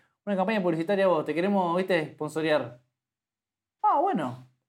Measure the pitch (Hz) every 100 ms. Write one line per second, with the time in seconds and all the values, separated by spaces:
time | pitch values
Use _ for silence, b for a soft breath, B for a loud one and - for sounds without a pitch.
0 | b b 208 190 185 220 175 160 170 196
1 | 190 156 151 151 190 202 175 175 190 175
2 | 147 - 151 156 156 151 123 - _ _
3 | _ _ _ _ _ _ _ _ 392 311
4 | 381 240 131 127 - _